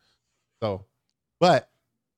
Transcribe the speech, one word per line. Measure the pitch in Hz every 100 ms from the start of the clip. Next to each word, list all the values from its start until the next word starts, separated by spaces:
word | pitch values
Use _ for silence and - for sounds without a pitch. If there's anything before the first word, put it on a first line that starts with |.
| _ _ _ _ _ _
So, | 110 95 - _ _ _ _ -
but | 175 143 - _ _ _ _